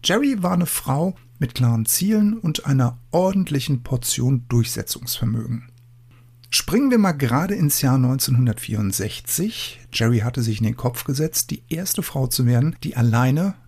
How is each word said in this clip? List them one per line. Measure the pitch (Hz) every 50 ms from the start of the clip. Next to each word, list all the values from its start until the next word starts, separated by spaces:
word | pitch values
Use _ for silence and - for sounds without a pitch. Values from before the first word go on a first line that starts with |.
Jerry | - - 180 233 285 277 269 202
war | 175 180 185
eine | 175 175
Frau | 147 - - - - 135 143 165 190 180 - - - - -
mit | 143 120 -
klaren | - 123 117 117 113 110
Zielen | - - - 185 202 220 214 208 208 220 226
und | - 160 156 - -
einer | 143 135 135 127 120 - - - -
ordentlichen | - 170 185 190 196 196 185 - 151 135 - - 139 123 123
Portion | - 127 123 - - - - 123 127 135 123 120 -
Durchsetzungsvermögen. | 120 113 104 - - - - - - - - 120 - - 120 101 110 117 113 120 120 113 - - - - - - - - - - - - - - - - - -
Springen | - - - - 156 233 285 269
wir | 254 226
mal | 202 185
gerade | 160 139 139 113 117 139 160 - 202
ins | - 165 147 - -
Jahr | - 131 131 135
neunzehnhundertvierundsechzig. | 127 123 131 131 - - 127 120 127 120 104 - - - 104 110 104 98 95 - 95 107 - - - - - - 180 220 - - - - - - - -
Jerry | - - 113 113 120 117
hatte | 104 123 120 131
sich | 117 113 107 101
in | 110
den | 107 117
Kopf | - - 123 120 -
gesetzt, | - - 135 135 156 156 - - - -
die | - - - -
erste | - 160 190 185 - - 170
Frau | - - 139 131 120
zu | - - 127
werden, | 120 120 117 135 160 165 - -
die | 156 -
alleine | 120 117 120 110 120 127 131 135 156 180 196 190 - -